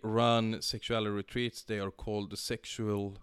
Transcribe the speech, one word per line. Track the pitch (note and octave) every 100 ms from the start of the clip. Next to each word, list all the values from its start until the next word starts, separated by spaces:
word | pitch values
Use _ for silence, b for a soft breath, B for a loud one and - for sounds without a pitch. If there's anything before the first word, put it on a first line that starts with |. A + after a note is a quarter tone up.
run | A2 A2+ A#2 A#2 A2 A2
sexuality | - A2+ - A#2 G#2+
retreats. | G2+ - B2 A#2+ -
They | - G#2+
are | G2
called | - - G#2 G2+
the | G2+
Sexual | - A#2 - - G#2+ G#2 G2+ G2